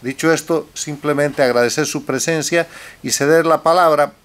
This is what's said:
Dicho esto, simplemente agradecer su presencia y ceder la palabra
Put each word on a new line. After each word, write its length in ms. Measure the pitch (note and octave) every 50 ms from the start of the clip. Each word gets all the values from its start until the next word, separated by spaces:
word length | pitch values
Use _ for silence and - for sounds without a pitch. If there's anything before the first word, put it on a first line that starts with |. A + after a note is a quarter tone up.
Dicho 300 | - B2 C3+ - - D#3+ D#3+
esto, 340 | D3+ - - E3+ D#3+ - - -
simplemente 680 | - - - D3 C#3+ - D3+ D3 C#3 D3 D3 C3+ -
agradecer 460 | C#3+ B2+ A#2+ A#2+ A#2+ A#2+ - - D3+ C#3+
su 180 | - D3+ -
presencia 600 | - C3 C3 - - E3 - C#3+ - F3 E3+ E3 E3+ - - - - - _
y 100 | - -
ceder 340 | A2+ - C#3 C#3+ D#3+ E3 E3
la 180 | E3 D#3+ D3+ -
palabra 500 | D#3+ E3 F3+ F3+ E3 D#3 D3 D3 - - _ _